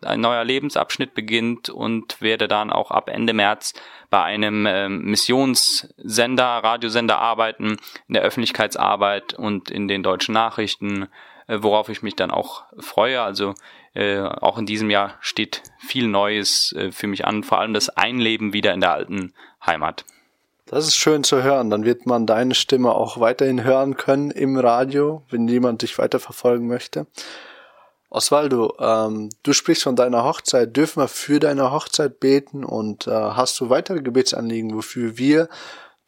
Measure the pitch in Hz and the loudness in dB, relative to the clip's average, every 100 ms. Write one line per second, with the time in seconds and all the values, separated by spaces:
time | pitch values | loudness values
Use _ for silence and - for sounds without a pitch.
0 | - 113 120 120 117 135 143 - - - | -6 0 0 0 0 -2 -2 -2 -2 -4
1 | 131 - 107 113 117 117 - - 113 113 | -6 -8 -2 0 0 -4 -8 -6 -4 -4
2 | - - 110 110 104 104 107 - - - | -6 -4 0 0 2 0 0 -2 0 -2
3 | - - 113 110 101 107 - - - - | -2 -2 0 2 2 0 -6 -12 -16 -20
4 | - 98 85 104 104 107 104 95 98 95 | 0 0 2 0 -2 0 0 0 -2 -4
5 | 98 104 - 127 135 120 - - - _ | -2 0 2 2 2 2 0 -2 -6 _
6 | - 110 120 127 127 120 110 117 117 117 | -6 -2 0 2 2 2 2 0 0 0
7 | 117 107 117 113 113 - 107 104 - - | 2 2 2 0 -2 -2 -6 -6 -10 -20
8 | - 107 - - 113 - 107 - 95 101 | -4 0 0 0 -2 0 -2 0 0 2
9 | 101 101 - - 107 98 - 101 101 98 | 0 -2 -6 -8 -4 -4 -6 -6 -4 -2
10 | 95 92 - 110 113 110 104 - 101 101 | -2 -2 -2 0 0 -2 -6 -6 -6 -6
11 | 95 - - - - 110 107 104 104 104 | -8 -14 -20 -20 -8 -2 2 2 0 -6
12 | 104 - 92 - - - - - - - | -6 -4 -2 -2 -4 -10 -18 -20 -6 0
13 | 117 127 104 101 101 98 - - - - | 2 2 -2 -2 -4 -6 -14 -20 -12 -4
14 | 101 101 98 - - 113 107 107 107 101 | -2 -2 -4 -2 0 0 -2 -2 2 2
15 | 101 - - - 107 - - _ - 131 | 2 -4 -6 -4 -4 -6 -12 _ -8 -2
16 | 117 101 101 107 98 - - - 98 - | 0 2 0 0 0 0 0 -2 -6 -4
17 | 104 95 - 107 - 104 107 107 - - | -6 -2 -2 -2 0 0 0 -2 -2 0
18 | 107 127 113 110 107 104 101 92 92 73 | 0 2 0 0 -2 0 0 2 2 0
19 | - 98 90 - - _ - 78 78 - | -4 -8 -8 -12 -20 _ -2 0 -2 -6
20 | - _ _ _ _ _ - 135 156 - | -14 _ _ _ _ _ -6 -2 0 2
21 | 151 151 135 135 131 135 113 104 110 120 | 2 2 4 2 4 2 2 2 2 0
22 | 123 120 110 110 127 123 - 127 123 - | 0 0 2 2 2 0 2 2 4 2
23 | 113 123 120 131 135 127 123 131 139 135 | 0 2 2 4 2 2 2 2 2 0
24 | - 139 147 147 135 135 123 117 135 143 | 2 2 0 -2 0 4 4 4 2 0
25 | 147 156 - 120 117 123 123 113 113 - | 0 -2 -6 -2 2 2 2 0 -4 0
26 | - 131 - - 123 120 120 123 - - | 0 0 -4 -2 2 2 0 -6 -6 -8
27 | - - - - - - - _ _ _ | -10 -12 -16 -18 -20 -20 -20 _ _ _
28 | _ - - 147 147 123 110 - 117 110 | _ -4 2 2 2 2 0 0 0 2
29 | 110 107 107 - - 139 - 160 143 123 | 0 -4 -8 -6 0 0 2 0 2 2
30 | 123 120 131 165 - 131 113 127 156 156 | 4 4 0 -2 0 2 2 2 0 2
31 | 131 - - 147 147 139 131 151 - - | -2 -2 0 2 2 2 0 0 -2 -2
32 | 143 - 135 139 139 139 131 113 107 104 | -2 0 4 4 2 -8 -6 -4 -4 -6
33 | - 113 107 107 127 - 120 123 - 175 | -2 0 0 0 -2 -2 2 2 2 -4
34 | 131 123 123 - 117 113 110 107 - 123 | -2 0 2 0 -4 -4 -4 -6 -8 -6
35 | 117 113 135 156 165 - - - - _ | -6 0 2 4 2 -4 -18 -20 -20 _